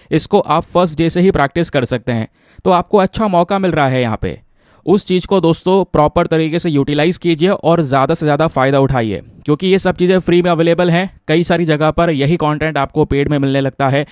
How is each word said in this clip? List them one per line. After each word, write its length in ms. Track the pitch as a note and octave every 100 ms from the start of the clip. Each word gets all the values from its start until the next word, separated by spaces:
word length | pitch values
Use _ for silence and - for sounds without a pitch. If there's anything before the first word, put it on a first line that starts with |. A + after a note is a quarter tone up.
| _
इसको 280 | D#3+ - G3+
आप 240 | - D#3
फर्स्ट 340 | - F3 F3+ D3
डे 120 | E3
से 120 | F3+
ही 100 | F#3
प्रैक्टिस 380 | - C#3 - D#3+
कर 160 | C#3+ B2
सकते 260 | B2 A#2
हैं। 160 | A#2 A2 _ _ -
तो 80 | -
आपको 260 | F3 F3 G#3
अच्छा 300 | F#3 - G#3+
मौका 320 | F3 F3 G3
मिल 120 | F#3+
रहा 160 | D#3 C#3
है 140 | C3
यहाँ 160 | A#2+ G#2+
पे। 180 | F#2 C#2 _ _ _ _ -
उस 200 | G3 -
चीज़ 220 | F#3 -
को 120 | G3
दोस्तों 420 | E3 D#3+ F3+ F#3+ F3+
प्रॉपर 420 | D3+ D3+ F3 E3+
तरीके 320 | D#3+ D#3+ E3
से 100 | F3
यूटिलाइज 480 | C#3+ C#3 D3 D#3 F3
कीजिए 320 | F3 D#3 F3
और 320 | G3 D#3 E3+
ज़्यादा 320 | C#3+ C3+ C#3
से 120 | E3 D3+
ज़्यादा 220 | D3 D#3+
फ़ायदा 320 | C#3+ C3 C#3
उठाइए, 420 | C3+ C3 A2+ F#2+ - - -
क्योंकि 220 | D3+ F#3+
ये 120 | F#3
सब 160 | F#3 F3
चीज़ें 240 | F3+ F#3
फ्री 220 | F3 F3
में 100 | F3
अवेलेबल 400 | D#3+ E3 E3+ F3+
हैं। 280 | E3+ F#3+ - -
कई 160 | D#3+
सारी 220 | E3+ E3+ F3
जगह 260 | D3+ D#3
पर 180 | D#3+ E3+
यही 280 | D3 C#3 E3+
कंटेंट 400 | D3+ D3+ D#3 C#3+
आपको 280 | C3+ D#3 D3
पेड 240 | C#3+ C#3+
में 80 | D3
मिलने 220 | C#3 C#3
लगता 280 | C3+ - C#3
है, 160 | C3+ C#3+